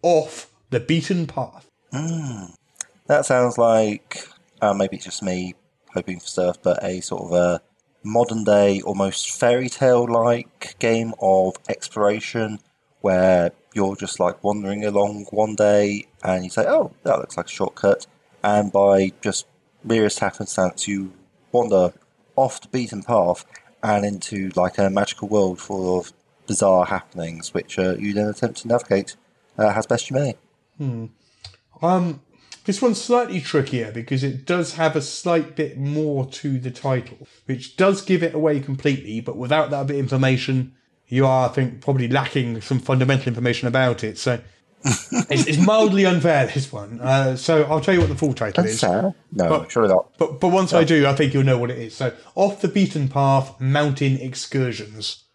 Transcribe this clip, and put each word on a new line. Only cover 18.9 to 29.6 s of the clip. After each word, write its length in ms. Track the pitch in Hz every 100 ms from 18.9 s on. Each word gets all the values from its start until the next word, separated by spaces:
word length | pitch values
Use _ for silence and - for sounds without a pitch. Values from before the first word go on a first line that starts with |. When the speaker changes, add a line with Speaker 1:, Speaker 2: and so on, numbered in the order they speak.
| 98 95 -
Speaker 2:
just 240 | 107 - - _ _ _
merest 360 | - 113 107 -
happenstance, 680 | 101 - 101 - 92 - -
you 240 | 101 95 92 _ _ _
wander 400 | 123 120 98 92 - _ _ _ -
off 240 | 135 -
the 80 | -
beaten 340 | 131 120 104
path 400 | 92 117 87 87 - - _ _
and 220 | 110 104 101
into, 440 | 101 - 101 95 90
like, 220 | 90 -
a 120 | 98
magical 380 | 98 101 - 104
world 320 | 107 95 90
full 400 | - 98 92 90
of 140 | 87 _ _ _ -
bizarre 380 | 101 101 92 87
happenings, 680 | 95 - 90 82 82 -
which, 240 | 90 - -
uh, 180 | 92 87
you 140 | 104
then 140 | 101 104
attempt 320 | 104 117 -
to 60 | 117
navigate, 480 | 120 - 196 202 - _ _ _
uh, 160 | -